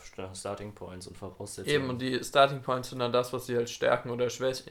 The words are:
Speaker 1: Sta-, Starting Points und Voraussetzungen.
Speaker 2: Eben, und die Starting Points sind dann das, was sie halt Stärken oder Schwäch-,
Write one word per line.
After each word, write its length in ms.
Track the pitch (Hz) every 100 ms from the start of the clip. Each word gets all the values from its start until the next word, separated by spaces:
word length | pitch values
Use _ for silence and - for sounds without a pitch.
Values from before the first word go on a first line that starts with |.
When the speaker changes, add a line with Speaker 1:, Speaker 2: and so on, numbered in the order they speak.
Speaker 1:
Sta-, 300 | - - 95
Starting 400 | 92 101 101 104
Points 320 | 107 90 90 90
und 100 | 90
Voraussetzungen. 580 | 95 - 104 - 98
Speaker 2:
Eben, 140 | 147 131
und 120 | 123
die 220 | 131 127
Starting 380 | - 143 139 139
Points 300 | 120 127 127
sind 80 | 131
dann 140 | 120
das, 200 | 120 123
was 140 | 127 -
sie 100 | 120
halt 140 | 120
Stärken 400 | - 127 123 123
oder 160 | 120 123
Schwäch-, 340 | - 131 127 -